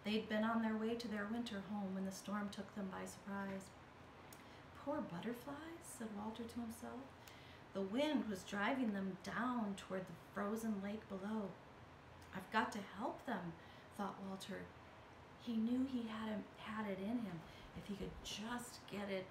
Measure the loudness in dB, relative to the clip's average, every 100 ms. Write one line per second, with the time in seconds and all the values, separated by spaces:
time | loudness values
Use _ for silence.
0 | 4 4 4 6 6 6 6 4 4 2
1 | 0 0 2 0 0 -2 -2 0 2 2
2 | 0 -2 -2 0 0 -2 -4 -2 -2 -2
3 | -4 -6 -2 0 0 0 -4 -12 -14 -14
4 | -14 -14 -14 -14 -12 -14 -12 -6 0 0
5 | 0 0 -2 -2 -4 -6 -6 -8 -10 -6
6 | -4 -2 -4 -4 -4 -2 -4 -4 -6 -6
7 | -8 -12 -14 -14 -14 -14 -4 0 2 4
8 | 6 6 4 0 0 4 4 6 4 4
9 | 2 0 -2 2 4 4 2 0 0 -2
10 | -2 -8 -6 0 2 4 4 2 2 -2
11 | -2 -2 2 2 0 -4 -12 -14 -14 -14
12 | -14 -14 -6 -6 2 4 4 2 -4 -2
13 | -2 -2 0 0 0 -6 -10 -14 -12 -2
14 | 0 0 -4 -4 -4 -4 -4 -10 -14 -14
15 | -16 -16 -16 -10 0 4 6 6 4 2
16 | 0 0 0 0 -2 -8 -4 0 0 2
17 | 2 2 2 -2 -6 -12 -10 -10 -4 -2
18 | -2 -4 -4 -2 0 -2 -2 -8 -6 -2
19 | 2 2 0